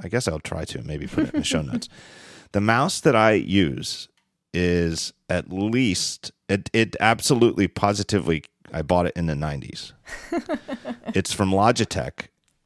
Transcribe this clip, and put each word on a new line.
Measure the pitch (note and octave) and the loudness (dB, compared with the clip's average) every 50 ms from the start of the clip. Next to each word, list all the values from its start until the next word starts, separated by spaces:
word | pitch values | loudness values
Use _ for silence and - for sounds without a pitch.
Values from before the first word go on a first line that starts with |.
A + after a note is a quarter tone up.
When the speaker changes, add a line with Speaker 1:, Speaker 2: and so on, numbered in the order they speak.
Speaker 1:
I | F#2+ | -8
guess | F2+ A2 B2 - | -4 -4 -2 -2
I'll | F2 D#2+ D2+ | -2 -4 -4
try | - - - D#2+ D2+ | -6 -8 -8 -8 -6
to | - - - | -8 -8 -10
maybe | - D2+ D2+ D2 - | -8 -8 -8 -8 -8
put | - - - D#4 | -6 -4 -2 -2
it | - - | -2 -2
in | D4 | -4
the | - | -2
show | - - D#3+ | 0 -2 -2
notes. | D3 C3+ - A#3 - - - | -2 -4 -6 -8 -8 -10 -16
<laughs> | - - - - - - - - - - _ - | -20 -20 -20 -20 -20 -20 -20 -20 -20 -10 _ -2
The | G2+ | 0
mouse | G#2 A2 A#2 B2 D3 F#3+ - - | 2 4 4 2 2 0 0 0
that | - - A#2+ | 2 4 6
I | A2 A2 A2 | 6 6 6
use | G#2+ F2+ - - F#2+ G2+ F2+ C#2+ B1 - - - - - - - _ _ _ _ _ _ _ _ - | 6 4 2 4 4 4 4 4 2 -4 -8 -8 -10 -10 -12 -16 _ _ _ _ _ _ _ _ -2
is | F2+ F2+ F2 F2 F2 E2+ E2 E2 - - - - _ _ | 0 2 2 2 2 2 0 -2 -4 -6 -8 -10 _ _
at | - F2+ F2 - - | -2 -2 -2 -2 -4
least, | F2 F#2+ G2+ A2 A#2 B2+ C3 G2+ F2 - - - - - - - - _ _ | -4 -4 -2 0 2 2 2 2 2 0 -2 -4 -6 -10 -12 -16 -18 _ _
it, | - G2 G2+ - - | -2 -2 -2 -2 0
it | - A2+ A2+ - - - | 2 2 2 0 0 2
absolutely | G#2 A2 A2+ G#2 - - C3+ A#2 A#2+ A2 - - G2 | 2 2 4 4 2 2 4 4 4 4 4 4 2
positively, | E2+ - - G#2 G2+ G#2 G#2 G2+ - G#2 F#2+ A#1+ D2+ E2 D2+ - - _ _ _ - | 0 0 0 0 0 0 0 -2 0 0 0 2 0 0 -2 -2 -8 _ _ _ -10
I | - D#2+ D#2 | -8 -6 0
bought | C#2 F2+ F2 F2+ | 2 2 2 2
it | - - | 0 0
in | - E3+ | -2 -2
the | E2 D2 | -2 -2
nineties. | C#2+ D3+ D3+ C#3+ C#3 - - - - - - - _ _ - - - - - | -2 -4 -4 -6 -6 -10 -12 -14 -14 -14 -16 -18 _ _ -18 -18 -16 -10 -8
Speaker 2:
<laughs> | E4+ D4 - - D#4 - - - C4 - - B3+ A#3+ - - - - | -6 -6 -4 -4 -6 -8 -8 -10 -12 -10 -10 -12 -12 -10 -8 -4 -2
Speaker 1:
It's | G2 - - - | -2 -2 -2 -2
from | - G3 F#3+ | -2 0 2
Logitech. | F#2+ G2 G#2 A#2+ A#2+ A#2 G#2+ - - E2 B1 C2 - - - - _ _ _ _ _ _ _ | 4 4 4 4 4 2 0 -2 -4 -6 -6 -8 -8 -12 -16 -18 _ _ _ _ _ _ _